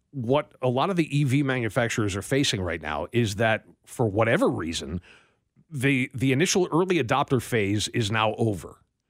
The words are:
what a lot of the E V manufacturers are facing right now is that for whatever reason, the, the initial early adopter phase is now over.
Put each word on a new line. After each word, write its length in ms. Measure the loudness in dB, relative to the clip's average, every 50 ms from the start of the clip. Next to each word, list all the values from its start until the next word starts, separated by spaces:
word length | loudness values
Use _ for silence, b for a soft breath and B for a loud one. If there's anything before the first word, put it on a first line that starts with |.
| _ _
what 420 | -10 -4 0 0 0 0 0 -4 -6 -4
a 60 | -2 0
lot 220 | 0 0 0 0
of 60 | 0
the 220 | 0 0 0 0 0
E 60 | 2
V 180 | 2 2 2
manufacturers 720 | 2 0 0 0 -2 -2 0 0 0 0 0 0 -2 -2 -2
are 60 | -4
facing 380 | -4 0 0 0 2 0 0 -2
right 200 | -2 -4 -4 -6
now 280 | -6 -6 -4 -4 -4 -2
is 240 | 0 0 0 0 0
that 280 | 0 0 0 0 0 -4 -10 -20 _ _
for 220 | -10 -4 -2 -2
whatever 420 | 0 2 2 2 2 2 2 2 2
reason, 520 | 0 -2 -4 -4 -6 -6 -6 -6 -8 -8 b b b b b b b b b b _ _ _ -12
the, 400 | -6 -2 0 2 2 2 0 -2 -4
the 180 | -2 0 2
initial 360 | 2 2 2 2 2 0 0 2
early 300 | 2 0 2 2 2 0
adopter 380 | 0 2 0 0 0 2 0 0
phase 460 | 0 0 0 0 0 2 0 -2 -2 -2
is 220 | -2 -2 -2 0
now 240 | 0 2 2 2 2
over. 400 | 0 0 0 -2 -2 -6 -12 -16 -20 _ _ _ _ _